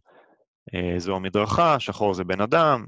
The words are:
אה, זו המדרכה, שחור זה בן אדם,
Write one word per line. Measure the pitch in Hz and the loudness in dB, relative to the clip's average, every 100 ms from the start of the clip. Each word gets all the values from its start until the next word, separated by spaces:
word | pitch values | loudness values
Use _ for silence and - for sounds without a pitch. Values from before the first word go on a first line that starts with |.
| _ _ _ _ _ _ - | _ _ _ _ _ _ -10
אה, | 90 90 87 | -4 -2 -2
זו | 87 95 | -2 -4
המדרכה, | 95 101 107 - 170 135 | -2 0 0 2 2 2
שחור | - - 104 | -2 -2 -2
זה | 92 | 0
בן | 90 95 | -2 -2
אדם, | 107 165 156 127 | 0 2 4 2